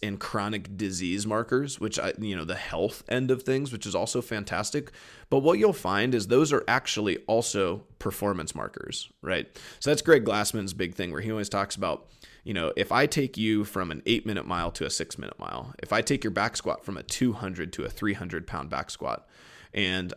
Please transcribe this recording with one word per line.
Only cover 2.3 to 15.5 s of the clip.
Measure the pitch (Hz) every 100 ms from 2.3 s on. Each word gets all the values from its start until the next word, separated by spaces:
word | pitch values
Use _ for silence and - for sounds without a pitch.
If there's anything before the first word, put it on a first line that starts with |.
| 90
know, |
the | 80 92
health | - 82 101 - -
end | 123 131
of | 127
things, | 131 131 143
which | 113 107
is | 90
also | 104 127
fantastic. | - 110 101 92 104 147 - - - - -
But | 135
what | 143 196
you'll | 214
find | 165 90 98 123
is | 120 95
those | 123 151
are | 139 -
actually | 127 - - 104 - -
also | 113 120 104 92 98 - -
performance | - - 101 92 -
markers, | 71 50 - - - - _
right? | 85 87 - - - -
So | 139
that's | 151
Greg | - 147 110
Glassman's | 104 104 110 98
big | 90 90 92
thing, | 87
where | 76
he | 110
always | 110 101
talks | 101 98 -
about | 92 76 - - - -
you | -
know, | 95 82 -
if | 101
I | 117 147
take | 151 131 -
you | 110 107
from | 104 98 87
an | 78 -
eight-minute | 117 110 101 -
mile | 87 85
to | - 67
a |
six-minute | - - - - -
mile, | 50